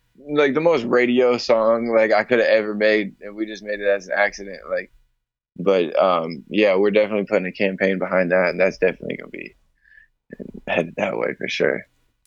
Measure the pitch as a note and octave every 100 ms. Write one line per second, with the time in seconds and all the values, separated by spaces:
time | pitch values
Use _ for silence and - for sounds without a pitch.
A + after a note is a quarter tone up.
0 | _ _ C#3+ D3 D3 C3+ E3 D#3 A#2 B2
1 | B2 B2 B2+ A#2+ - A2+ A2 A#2 A#2+ A2+
2 | A2 G#2+ A2 B2 G#2+ A2 G#2+ G#2 G#2+ G#2+
3 | G2+ - G2+ G#2 G#2+ G#2+ G#2 G#2 G2+ G2+
4 | F#2 - G2+ G2+ G2 F#2 B1+ F2+ F#2+ _
5 | _ _ _ _ _ - F2+ F#2+ E2 -
6 | F#2 F2 E2 E2 - F#2+ G#2 F#2+ G#2 G2+
7 | G#2+ G#2+ G2 G#2 F#2 - G2+ F#2+ F#2+ F#2
8 | F#2 F#2 F2+ F#2 F2+ F2 F#2 F2+ F2+ E2
9 | - - - - - - _ _ _ -
10 | _ _ _ - - - - F2+ E2 -
11 | - A1+ A#1 - - - - - - _
12 | _ _